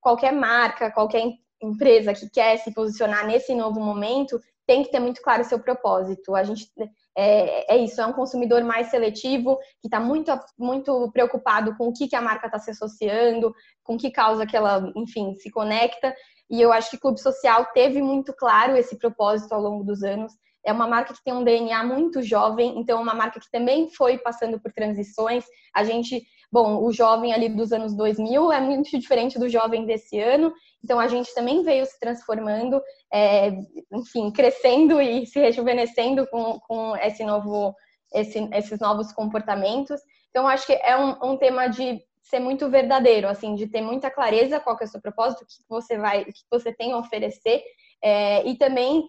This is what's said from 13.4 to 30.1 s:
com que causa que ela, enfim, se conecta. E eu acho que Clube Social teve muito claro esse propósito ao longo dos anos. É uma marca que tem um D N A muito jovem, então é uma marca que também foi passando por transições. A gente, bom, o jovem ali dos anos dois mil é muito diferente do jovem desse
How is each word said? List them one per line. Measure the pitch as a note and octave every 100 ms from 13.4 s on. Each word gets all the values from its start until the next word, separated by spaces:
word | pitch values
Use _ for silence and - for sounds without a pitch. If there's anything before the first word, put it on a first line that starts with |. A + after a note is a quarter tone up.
| A3+ A3+ _ _
com | - A#3
que | C4
causa | B3+ A3 A3 G#3+
que | A3+
ela, | G#3 G3 F#3+ G3
enfim, | A#3 A#3 G3 G3
se | G#3+
conecta. | A3 G#3+ G#3+ A#3 - C4 C4 - _ _
E | A3+
eu | A#3
acho | A3+ A3+
que | B3
Clube | A3 A3
Social | C4+ C4 B3+ A3+ B3
teve | - C4 C#4
muito | C4+ C#4 C4+
claro | - B3 G#3+ A#3+
esse | C4 B3 G#3+
propósito | A#3 A3+ G#3 G#3+ G#3+
ao | G#3+
longo | G#3 G#3
dos | G3+ G3+
anos. | G3 G3+ A3 _ _ _
É | -
uma | A3 A#3
marca | A#3 C4
que | C4
tem | -
um | B3
D | A#3+ A#3
N | A3+
A | A3+
muito | A#3+ C4 E4 E4
jovem, | A#3 G#3 G#3+ A3 A#3+ A3
então | A#3 A3+
é |
uma | A#3
marca | A3+ A3+ A#3
que | _
também | A#3 A#3+ C#4+ D#4+
foi | - B3+ B3+
passando | A#3+ A#3+ A3+ A3+
por | A3
transições. | - G#3+ G#3 G#3 - A3 A#3+ A#3+ _ _
A | -
gente, | G#3 A3+ A#3 B3 - _ _
bom, | A#3+ A3 G#3
o | A3+
jovem | A3+ A3+ A3+ A#3+
ali | A3+ A#3
dos | G#3+ A3+
anos | A3+ A3
dois | G#3 G#3+ G#3+
mil | A3 C4 E4
é | D4
muito | C4 C#4 D4 C#4+
diferente | - A#3+ A#3+ B3+
do | B3
jovem | A#3 A3+ A3+
desse | A3 A3 _